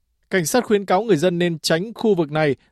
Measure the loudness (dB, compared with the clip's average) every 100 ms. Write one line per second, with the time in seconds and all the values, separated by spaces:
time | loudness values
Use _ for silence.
0 | _ _ -6 -4 0 0 2 0 2 0
1 | 2 2 2 0 -2 -2 -2 -2 -4 -2
2 | 0 0 0 -2 -2 -2 _